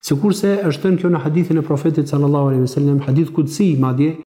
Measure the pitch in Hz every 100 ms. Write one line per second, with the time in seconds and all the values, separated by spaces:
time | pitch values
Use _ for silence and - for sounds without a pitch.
0 | - 139 208 185 202 202 190 147 190 180
1 | 180 170 143 156 180 165 147 143 165 160
2 | 143 143 143 143 139 131 127 - 143 143
3 | 139 135 165 - 143 - 202 139 135 127
4 | 151 165 -